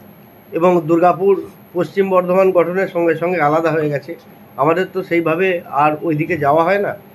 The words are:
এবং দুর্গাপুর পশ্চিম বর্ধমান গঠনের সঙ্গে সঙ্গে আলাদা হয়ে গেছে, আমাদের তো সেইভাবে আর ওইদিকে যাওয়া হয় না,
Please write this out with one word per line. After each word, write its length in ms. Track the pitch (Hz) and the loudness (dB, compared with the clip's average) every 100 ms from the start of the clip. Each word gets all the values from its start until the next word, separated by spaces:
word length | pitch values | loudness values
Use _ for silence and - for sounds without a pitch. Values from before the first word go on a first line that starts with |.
| - - - - - | -20 -20 -20 -20 -10
এবং 180 | 165 180 175 156 | -2 2 2 2
দুর্গাপুর 460 | 170 180 165 196 185 - - - | 2 2 2 0 0 -2 -18 -10
পশ্চিম 320 | 175 160 196 196 | -6 -4 -2 0
বর্ধমান 380 | 185 180 185 190 180 | 0 2 2 4 4
গঠনের 320 | 165 180 185 | 2 -2 -2
সঙ্গে 200 | 175 170 156 | 0 0 0
সঙ্গে 160 | 170 175 | -2 0
আলাদা 300 | 147 160 165 | 0 0 0
হয়ে 220 | 156 151 | -2 -2
গেছে, 200 | 143 165 170 - - - - | -4 -8 -14 -18 -20 -18 -2
আমাদের 300 | 147 170 180 | 0 0 -2
তো 60 | 190 - | -6 -2
সেইভাবে 400 | 170 160 165 190 175 - 135 | -2 0 0 0 -2 -4 0
আর 100 | 151 151 | 0 0
ওইদিকে 340 | 170 151 160 170 | -2 -2 -2 -2
যাওয়া 180 | 143 160 | 0 2
হয় 180 | 165 202 180 | 2 0 -2
না, 60 | 104 - | -8 -16